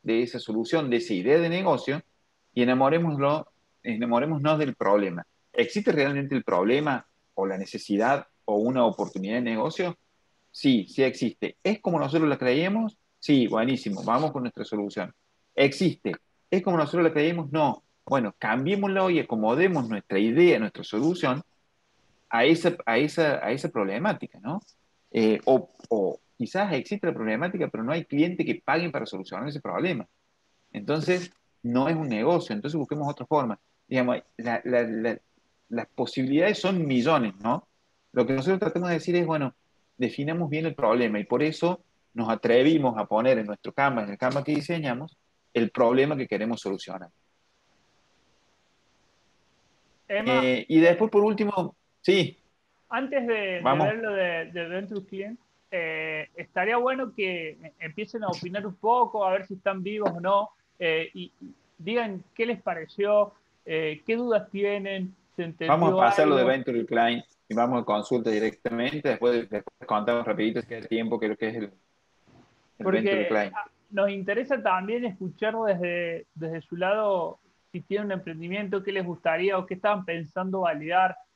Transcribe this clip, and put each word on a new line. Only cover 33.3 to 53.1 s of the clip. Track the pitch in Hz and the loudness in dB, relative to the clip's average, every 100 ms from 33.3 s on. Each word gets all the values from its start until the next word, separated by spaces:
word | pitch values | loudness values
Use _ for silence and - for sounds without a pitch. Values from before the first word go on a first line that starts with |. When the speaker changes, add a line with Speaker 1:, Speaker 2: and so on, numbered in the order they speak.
| 151 120 101 _ _ - | 0 0 -6 _ _ -4
Speaker 1:
Digamos, | 127 123 - - - | 0 0 -2 -6 -10
la, | 117 117 | -4 -4
la, | - 123 | 0 0
la, | 117 110 117 - _ _ _ _ - | 0 -2 -2 -4 _ _ _ _ -8
las | 120 104 | -8 -6
posibilidades | - 123 139 131 143 196 202 | -6 -4 -2 0 2 2 2
son | 185 185 147 | 0 0 2
millones, | 127 131 151 113 95 | 2 4 2 0 -2
¿no? | 110 165 - _ _ _ _ | -2 -2 -6 _ _ _ _
Lo | 127 113 | 0 2
que | |
nosotros | 135 139 190 | 2 2 0
tratamos | 160 170 175 | 0 -2 -2
de | 165 | -2
decir | 185 | 0
es, | 180 160 | 0 2
bueno, | 156 131 - _ _ _ - | 0 -2 -6 _ _ _ -4
definamos | 120 - 143 170 156 | -4 -2 -4 -2 -2
bien | 151 160 | -2 -4
el | |
problema, | 143 113 120 117 104 | 0 2 4 2 0
y | |
por | 101 127 | 0 0
eso | 151 156 170 185 _ _ _ | 0 0 -2 -2 _ _ _
nos | 117 113 | -6 -2
atrevimos | 110 117 120 143 160 131 110 | 0 4 6 6 4 2 0
a | 101 | 0
poner | 107 127 113 | 2 4 2
en | 104 | 0
nuestro | 101 - | -8 -8
Canva, | - 139 120 | 0 0 0
en | 101 | -4
el | 101 | -4
Canva | 127 139 | -2 -2
que | 139 | -2
diseñamos, | 151 147 170 143 120 165 _ _ _ _ | -4 -2 -4 -4 -6 -10 _ _ _ _
el | 120 110 | -2 0
problema | 123 117 131 143 139 | 2 4 4 2 0
que | 123 | -4
queremos | 101 110 113 | -4 -4 -4
solucionar. | 98 95 - 90 87 _ _ _ _ _ _ _ _ _ _ _ _ _ _ _ _ _ _ _ _ _ _ _ _ _ _ _ _ _ - | -6 -6 -8 -14 -14 _ _ _ _ _ _ _ _ _ _ _ _ _ _ _ _ _ _ _ _ _ _ _ _ _ _ _ _ _ -6
Speaker 2:
Emma, | 202 226 262 | -2 0 2
Speaker 1:
Eh, | 254 254 - | 2 0 4
y | 160 | 6
después, | 170 175 214 | 6 6 4
por | 202 | 4
último, | 214 208 208 196 175 - _ _ | 4 2 0 -2 -4 -8 _ _
sí. | - 196 147 - _ _ _ _ - | 2 4 2 -4 _ _ _ _ -8
Speaker 2:
Antes | 233 269 | -6 -2